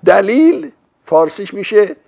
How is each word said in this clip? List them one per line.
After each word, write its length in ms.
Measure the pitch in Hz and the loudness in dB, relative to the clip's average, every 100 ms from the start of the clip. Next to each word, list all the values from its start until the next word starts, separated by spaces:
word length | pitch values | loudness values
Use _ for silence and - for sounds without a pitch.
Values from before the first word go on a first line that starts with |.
| 170 | 2
دلیل 640 | 196 196 247 320 330 302 _ _ _ - | 2 2 2 2 0 -6 _ _ _ -2
فارسیش 480 | 160 160 - 196 | 0 0 -4 -12
می‌شه 420 | 196 190 208 202 294 | -10 -2 0 0 -4